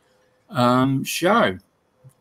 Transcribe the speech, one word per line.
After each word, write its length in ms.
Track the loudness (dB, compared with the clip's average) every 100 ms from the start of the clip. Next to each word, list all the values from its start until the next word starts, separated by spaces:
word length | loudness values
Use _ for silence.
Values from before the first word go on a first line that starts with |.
| _ _ _ _ -10
um, 520 | -2 2 2 0 -2
show. 540 | -4 -4 0 2 0 -2 -12 _ _ _ -20 _